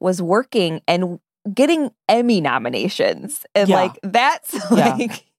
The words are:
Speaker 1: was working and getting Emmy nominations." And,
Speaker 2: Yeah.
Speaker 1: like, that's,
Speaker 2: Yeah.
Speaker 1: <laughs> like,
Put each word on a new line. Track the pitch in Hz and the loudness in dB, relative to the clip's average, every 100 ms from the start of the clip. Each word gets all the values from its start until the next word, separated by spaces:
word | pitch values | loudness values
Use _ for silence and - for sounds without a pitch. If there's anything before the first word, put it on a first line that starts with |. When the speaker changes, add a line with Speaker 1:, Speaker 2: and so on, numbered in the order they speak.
Speaker 1:
was | 185 180 | -2 -2
working | 170 208 269 226 170 160 - | 0 0 0 -2 -2 -2 -2
and | 175 180 175 _ _ 214 | -2 -2 -6 _ _ -6
getting | 196 294 330 262 - - | 0 2 2 -2 -4 0
Emmy | 226 240 202 | 2 2 2
nominations." | 143 123 120 123 175 - 180 - - - - | 0 -2 -4 -4 -4 0 -2 -2 -10 -14 -4
And, | 202 196 | 0 2
Speaker 2:
Yeah. | 185 | 2
Speaker 1:
like, | 185 - | 0 -4
that's, | 196 226 277 330 - | -4 0 2 0 -8
Speaker 2:
Yeah. | - - 240 - | -10 2 2 4
Speaker 1:
<laughs> | 226 | 0
like, | 240 - _ | -6 -8 _